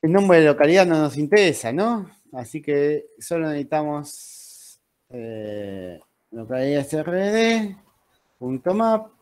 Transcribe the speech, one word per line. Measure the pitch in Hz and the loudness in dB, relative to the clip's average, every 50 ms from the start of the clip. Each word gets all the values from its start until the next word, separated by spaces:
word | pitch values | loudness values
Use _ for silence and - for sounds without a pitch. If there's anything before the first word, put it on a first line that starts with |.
| - | 0
El | 160 170 | 2 2
nombre | 196 202 196 180 165 | 4 6 6 6 8
de | 160 | 8
localidad | 151 143 147 147 147 170 196 190 | 6 6 4 4 4 6 6 4
no | 175 165 156 | 4 4 0
nos | 151 147 123 | 0 -2 -2
interesa, | 143 151 143 196 214 202 180 143 - - 117 120 | -4 -2 2 4 4 4 4 2 -2 -4 -6 -4
¿no? | 160 202 226 240 220 190 165 _ _ _ _ - | -2 -2 -2 -2 -4 -6 -12 _ _ _ _ -14
Así | 131 123 - - 160 | -14 -14 -12 -12 -12
que | 143 - 147 143 143 147 151 147 147 - _ _ | -6 -2 0 0 2 0 0 -2 -6 -10 _ _
solo | - - 170 165 160 156 | -10 -6 -4 -4 -4 -4
necesitamos, | 151 147 143 - - 151 151 151 147 147 147 143 - - - - - - - - - - - - - _ _ _ _ _ _ _ | -4 -6 -6 -4 -4 -4 -2 -2 -6 -8 -10 -12 -18 -20 -20 -20 -20 -20 -20 -20 -20 -20 -20 -20 -20 _ _ _ _ _ _ _
eh, | 127 123 113 113 113 110 107 107 104 104 101 98 98 98 92 90 87 80 _ _ _ _ _ _ | -16 -14 -12 -12 -10 -10 -10 -10 -10 -10 -10 -10 -10 -10 -12 -12 -14 -16 _ _ _ _ _ _
localidades | - 117 113 110 131 127 131 139 143 147 139 139 - | -16 -16 -10 -6 -4 -2 -2 0 0 -2 -2 -2 -4
R | 156 156 160 | -6 -4 -2
D | 175 185 190 202 208 | -4 -2 -2 0 0
D, | 226 226 226 226 226 214 202 190 - _ _ _ _ _ _ _ _ _ _ _ _ | 0 2 2 0 0 -2 -6 -10 -14 _ _ _ _ _ _ _ _ _ _ _ _
punto | 123 127 131 127 - 175 185 | -8 -8 -8 -4 -4 -2 -2
map | 208 226 226 220 214 220 - _ _ | 0 2 2 0 0 -2 -6 _ _